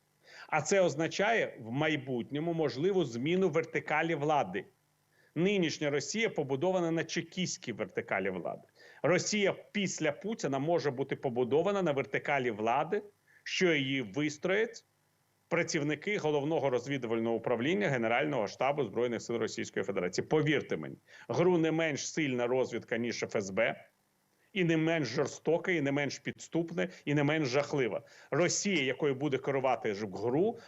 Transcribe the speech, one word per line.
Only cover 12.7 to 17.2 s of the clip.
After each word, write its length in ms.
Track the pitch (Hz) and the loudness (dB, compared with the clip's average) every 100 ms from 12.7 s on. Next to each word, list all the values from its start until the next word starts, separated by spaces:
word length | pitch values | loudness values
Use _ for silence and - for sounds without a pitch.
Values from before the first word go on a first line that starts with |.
| 127 160 208 - _ _ - | 2 0 -4 -6 _ _ -18
що 300 | - - 180 | -8 2 4
її 280 | 151 135 135 | 4 2 -2
вистроять 800 | 107 110 151 147 185 196 233 - - _ _ _ _ _ _ | -2 -2 -2 -2 -2 0 -2 -6 -20 _ _ _ _ _ _
працівники 680 | 165 165 165 147 147 196 208 | 0 0 -2 -2 -2 -2 -2
Головного 520 | 151 147 143 160 135 | 0 0 0 0 2
розвідувального 680 | 123 127 139 120 113 | 0 0 -4 0 0